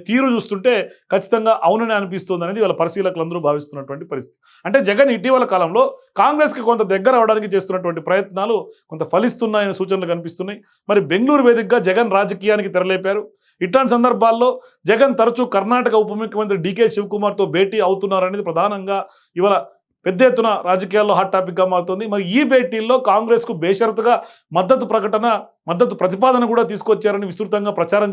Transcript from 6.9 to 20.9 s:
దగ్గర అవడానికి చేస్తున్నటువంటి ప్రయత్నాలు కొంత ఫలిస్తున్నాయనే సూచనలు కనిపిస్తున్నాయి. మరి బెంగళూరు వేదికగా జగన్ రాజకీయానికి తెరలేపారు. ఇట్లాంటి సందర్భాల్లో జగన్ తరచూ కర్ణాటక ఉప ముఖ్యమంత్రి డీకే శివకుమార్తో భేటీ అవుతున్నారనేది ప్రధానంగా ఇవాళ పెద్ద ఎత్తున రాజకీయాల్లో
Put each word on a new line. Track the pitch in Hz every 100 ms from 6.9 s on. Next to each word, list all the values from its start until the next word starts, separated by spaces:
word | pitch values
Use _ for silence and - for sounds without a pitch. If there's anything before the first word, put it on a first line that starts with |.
దగ్గర | 190 196 247
అవడానికి | 220 220 208 190
చేస్తున్నటువంటి | 185 185 180 160 151
ప్రయత్నాలు | 185 202 180 208 220 - - _
కొంత | 160 160 175
ఫలిస్తున్నాయనే | 233 - 226 214 202 190
సూచనలు | 190 190 175
కనిపిస్తున్నాయి. | 170 165 160 190 208 _ _ -
మరి | 208 151
బెంగళూరు | 175 254 294 247
వేదికగా | 233 196 240 185
జగన్ | 185 226 196
రాజకీయానికి | 196 196 202 208 190 180
తెరలేపారు. | 180 190 190 208 208 _ _ _ 180
ఇట్లాంటి | 254 262
సందర్భాల్లో | 240 247 214 226 226 247 - - _ 160
జగన్ | 220 269 233
తరచూ | 226 233 247
కర్ణాటక | 196 196 247 240 220
ఉప | 202 214
ముఖ్యమంత్రి | 220 208 208 196
డీకే | 165 190 226 -
శివకుమార్తో | 202 208 208 202 185
భేటీ | 160 196 220 185
అవుతున్నారనేది | 190 196 190 185 202 190
ప్రధానంగా | 165 202 202 190 196 - _ _ 170
ఇవాళ | 196 185 - _ _ _ 170
పెద్ద | 180 254
ఎత్తున | 247 226 202 175
రాజకీయాల్లో | 185 185